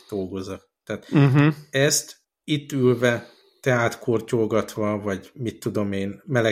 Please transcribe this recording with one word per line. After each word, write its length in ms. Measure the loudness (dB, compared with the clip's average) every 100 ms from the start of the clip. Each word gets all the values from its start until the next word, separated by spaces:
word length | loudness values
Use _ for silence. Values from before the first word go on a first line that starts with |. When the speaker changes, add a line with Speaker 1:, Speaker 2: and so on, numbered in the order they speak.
| -10
Speaker 1:
dolgozok. 600 | -8 -6 -8 -10 -12 -14 _
Tehát 260 | -12 -12 -2
Speaker 2:
Mhm. 380 | 4 4 6 4 2 -4
Speaker 1:
ezt 480 | 0 2 0 -4 -14 _ _
itt 280 | -6 -4 -4
ülve, 580 | 2 2 4 2 0 -4 -20 _ _
teát 380 | 0 2 0 -2
kortyolgatva, 1000 | -2 -2 0 -2 0 0 -2 -4 -4 -2
vagy 320 | -4 -6 -8
mit 260 | -10 -8 -6
tudom 320 | -6 -4 -2
én, 300 | -4 -6 -8 -4
meleg 260 | 0 2